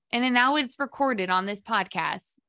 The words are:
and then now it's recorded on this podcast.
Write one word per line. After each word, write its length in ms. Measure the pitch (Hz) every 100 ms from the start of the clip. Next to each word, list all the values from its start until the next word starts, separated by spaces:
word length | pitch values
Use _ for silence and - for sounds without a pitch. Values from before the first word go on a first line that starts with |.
| _
and 100 | 233
then 80 | 254
now 220 | 247 254 302
it's 240 | 254 -
recorded 500 | 277 - 269 226 185
on 160 | 185 190
this 160 | 202
podcast. 600 | - 220 185 180 156 190 - -